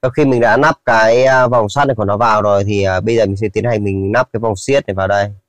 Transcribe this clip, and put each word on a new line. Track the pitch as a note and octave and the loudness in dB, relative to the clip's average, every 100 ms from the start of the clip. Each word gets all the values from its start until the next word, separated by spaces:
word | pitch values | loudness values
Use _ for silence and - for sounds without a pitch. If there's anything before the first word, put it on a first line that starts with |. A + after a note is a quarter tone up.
Sau | C3 | -2
khi | C#3 | 0
mình | C#3+ B2 | 0 2
đã | A#2 A2+ | 2 2
nắp | D3+ D#3+ | 2 0
cái, | - A2+ A2 A#2+ | -2 2 2 2
à, | C3 C3 B2+ | 4 2 2
vòng | A#2+ G#2+ | 0 -2
sắt | C3+ C#3 | -2 -2
này | |
của | A#2 | 0
nó | G2+ G2+ | -2 0
vào | A#2 G#2+ | 0 2
rồi | G#2 G2+ | 2 0
thì, | G2+ G2+ | 0 -2
à, | G2 F#2 | 0 -2
bây | G#2 A#2 | 0 0
giờ | G#2 | 0
mình | G2 | -2
sẽ | G#2+ | -4
tiến | - | -2
hành | A#2+ A2 | -2 -2
mình | G2+ G2 G2 | -2 -4 -2
nắp | A#2 B2+ | -2 -2
cái | G#2+ | -4
vòng | A2+ G2 | -4 -4
siết | - C#3 C3+ | -2 -2 -2
này | |
vào | G2 F#2+ | -4 -2
đây. | G2+ G2+ G2+ | 0 -2 -8